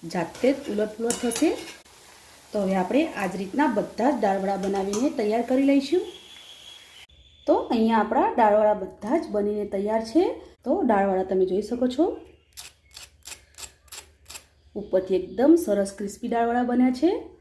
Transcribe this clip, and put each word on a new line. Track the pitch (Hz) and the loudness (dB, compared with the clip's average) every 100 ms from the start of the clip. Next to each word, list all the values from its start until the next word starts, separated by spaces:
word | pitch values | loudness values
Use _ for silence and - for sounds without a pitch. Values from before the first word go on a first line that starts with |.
| 165 | -6
જાતે | 185 165 - 254 | -6 -6 -2 0
જ | 277 - | 0 -4
ઉલટ | 208 214 - | -4 -4 -4
પુલટ | 226 - | -6 -2
થશે. | 247 226 330 494 - - - - - - - - - | -4 0 0 0 -8 -18 -20 -20 -20 -20 -20 -20 -8
તો | 214 | -4
હવે | 190 190 | 0 0
આપણે | 185 240 320 - | 2 2 0 -2
આ | 190 | -6
જ | 185 | -4
રીતના | 190 240 302 208 | -6 0 2 0
બધા | - - 247 | -4 -2 0
જ | 254 | 2
દાળવડા | 208 196 190 196 | 0 0 -2 -2
બનાવીને | 196 196 196 208 277 - | -2 -2 -2 -2 -2 0
તૈયાર | 208 226 247 | -2 -2 0
કરી | 262 277 | 2 4
લઈશું. | 277 269 359 - - - - - - - - - - - _ - _ - | 2 2 -2 -2 -12 -20 -20 -20 -20 -20 -20 -20 -20 -20 _ -20 _ 0
તો | 359 - | 0 2
અહીંયા | 240 220 226 | 0 2 2
આપણા | 208 240 415 339 | 2 2 2 4
દાળવડા | 220 208 214 202 | 4 6 4 2
બધા | 185 - 208 320 | -4 -10 -2 -2
જ | - 208 | -2 -2
બનીને | 208 208 202 196 | -2 -2 -4 -4
તૈયાર | 208 220 226 | -2 -2 0
છે. | 320 415 - - _ 240 | 2 2 -2 -14 _ -4
તો | 349 269 | 0 2
દાળવડા | 202 196 190 190 | 2 4 0 0
તમે | 190 185 | 2 2
જોઈ | 185 208 | 0 -2
શકો | 240 247 254 | -2 -2 2
છો, | 359 - - _ _ - - _ _ - - _ - - _ - - _ _ - - _ _ - - _ _ 214 | 0 0 -14 _ _ -20 -20 _ _ -20 -20 _ -18 -18 _ -16 -16 _ _ -18 -18 _ _ -18 -18 _ _ -12
ઉપરથી | 196 185 185 185 | -2 -2 0 -2
એકદમ | 190 190 269 330 | -2 0 6 6
સરસ | 269 202 196 - | 4 0 0 -4
ક્રિસ્પી | 202 - 233 | -10 -8 -4
દાળવડા | 233 233 240 247 | -2 0 0 0
બન્યા | 247 254 254 | 4 2 4
છે. | 330 466 - - | 0 0 -6 -20